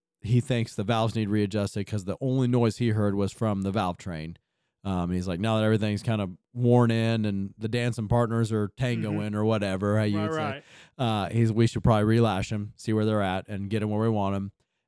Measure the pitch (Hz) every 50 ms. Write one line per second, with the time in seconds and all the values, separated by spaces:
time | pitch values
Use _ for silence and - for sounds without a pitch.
0 | _ _ _ _ - 98 123 120 120 - 127 117 113 - - - 101 98 117 113
1 | 113 113 104 113 110 98 104 107 104 98 104 107 101 98 - 107 98 - 110 104
2 | 90 95 92 - 139 131 127 135 127 123 123 123 117 113 104 - 120 117 107 107
3 | 104 104 98 101 101 92 - - 117 110 101 98 95 98 95 110 98 90 87 -
4 | - 98 87 78 78 82 85 - _ _ _ _ _ _ _ _ - 98 95 90
5 | 87 87 90 90 90 95 90 82 104 113 110 110 107 107 110 104 110 107 104 104
6 | - 123 113 107 101 90 90 - _ _ - 123 123 120 120 123 120 117 117 113
7 | 113 113 113 113 107 104 98 98 98 98 - - 107 110 117 120 120 123 117 -
8 | 110 95 120 120 120 110 113 117 117 104 113 107 104 95 - - 131 123 120 113
9 | 107 107 104 104 - 107 104 104 107 110 110 107 101 98 95 92 104 101 104 107
10 | 107 107 101 104 104 101 160 156 151 - - 147 - - - - - - _ -
11 | 131 113 110 104 95 80 101 117 117 110 104 110 117 117 - 113 - 123 113 107
12 | 104 107 113 120 117 110 98 95 101 - 113 104 104 104 - - - 117 110 107
13 | 107 110 107 107 98 95 92 95 - - 107 98 101 98 107 107 107 107 104 104
14 | 110 117 110 104 98 98 98 98 98 98 - _ _ _ _ _ _